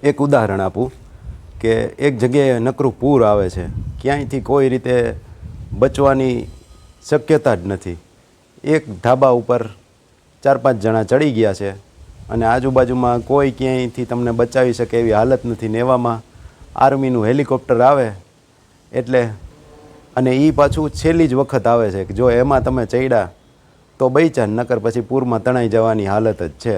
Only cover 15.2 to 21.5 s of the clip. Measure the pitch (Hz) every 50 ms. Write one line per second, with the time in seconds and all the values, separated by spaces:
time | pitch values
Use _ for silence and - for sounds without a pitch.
15.2 | 110 123 135 127 - 120 113 104 113 110 107 113 120 127 131 123 120 120 117 113
16.2 | 113 _ _ - - - - _ - - - - - 135 139 135 135 131 127 120
17.2 | 107 107 123 139 147 - 135 123 - - 127 117 120 131 143 139 127 113 104 95
18.2 | 90 _ _ _ _ _ _ _ _ _ _ _ _ _ - 123 123 113 131 127
19.2 | 120 117 107 98 - - - - - - - - - - - - - - - 127
20.2 | 127 127 127 131 143 156 147 123 143 143 - 156 156 151 - - - 160 165 170
21.2 | 165 147 127 131 139 135